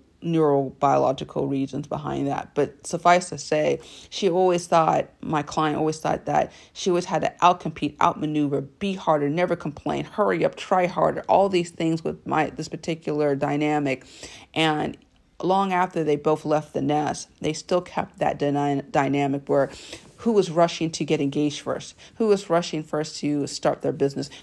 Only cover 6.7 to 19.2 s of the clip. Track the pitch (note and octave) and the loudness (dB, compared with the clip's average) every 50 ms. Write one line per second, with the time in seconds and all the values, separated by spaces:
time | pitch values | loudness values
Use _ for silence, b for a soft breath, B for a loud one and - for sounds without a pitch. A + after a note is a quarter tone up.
6.7 | B - - F#3+ F3 F3 E3+ - F#3 D#3 - - - - - F3+ F3+ F3 - - | B -6 -2 0 0 0 0 0 -2 -2 -2 -2 -4 4 4 4 4 4 -2 -8
7.7 | D#3+ - D3+ D3 - - - F3 E3+ - D3+ D3+ D3+ D3+ D3 C#3 C#3 C#3 C#3 C#3 | -6 -4 -6 -6 -2 2 2 2 2 0 -4 -2 0 0 0 0 0 -2 -4 -6
8.7 | _ _ G3+ G3 F#3 F#3+ - E3 D#3 D3 C#3+ C#3+ D3+ F3 F3+ E3+ E3+ E3+ - D#3 | _ _ -4 -4 -4 -2 0 2 2 2 2 0 0 0 0 0 0 -4 -4 -8
9.7 | C#3 - - D3+ D3+ C#3+ D#3 - - - G#3 G3 F3+ E3 D#3+ D#3 - - - - | -10 -6 -6 -4 -4 -4 -4 -6 -2 -2 0 0 2 2 0 -2 -2 -4 -2 0
10.7 | G3 F#3 F3+ F3+ F#3+ E3+ D#3+ D#3 D3+ D#3 - - - F#3 G3 G3 G3 F3 E3+ E3 | 2 2 2 2 2 2 0 2 0 -2 0 4 4 4 4 4 2 0 0 0
11.7 | - - E3 D#3+ E3 D#3+ - D#3+ D#3 - - - - D#3 D3+ - - - D#3+ - | -4 -2 0 0 0 0 -2 -6 -6 -6 -6 -2 0 0 0 -2 -2 -8 -10 -10
12.7 | - D#3+ - - D#3+ D#3+ - E3+ D3+ D3 D3+ C#3+ C#3 C#3 D3 C#3+ C#3+ D3 D3+ D3+ | -10 -10 -6 -6 -8 -6 -4 -6 -2 0 0 0 0 0 0 -2 0 0 0 0
13.7 | D3+ D3+ C#3+ C3+ C3 C3 - B B B B B B B B B _ D#3 D#3+ D#3 | 0 0 0 0 -2 -4 -6 B B B B B B B B B _ 0 0 0
14.7 | D3+ D3+ D3+ D#3 D3 - _ _ _ _ _ _ _ _ - F3 F#3 G3 G3 G3 | 0 0 -2 -6 -8 -10 _ _ _ _ _ _ _ _ 0 2 2 2 2 2
15.7 | F#3 F3+ F#3 F#3 - E3+ D#3+ D3+ D3 C#3+ D3 D#3 D#3 D3+ - D3+ D3+ D3+ D#3 - | 2 0 0 0 0 -2 0 0 0 0 2 0 0 0 0 0 0 0 0 -2
16.7 | - D3 C3+ C#3 D3 D3+ D3 B2+ - - - _ - _ - D3+ D#3+ D#3+ - - | -6 -4 -2 0 0 0 0 -2 -4 -6 -10 _ -16 _ -6 -4 -4 -4 -4 -2
17.7 | F#3 F3+ F3+ - - - - - - - D3 D#3 D#3 D3 D3 C#3+ C#3+ C#3+ C#3+ C#3+ | -2 -2 -2 -2 -6 -6 -6 -6 -6 -4 -2 -2 -2 0 -2 0 0 0 0 0
18.7 | C#3+ C#3 - - - D3+ C#3 C#3 C#3 C#3+ | -2 -2 -4 -2 0 0 0 2 2 0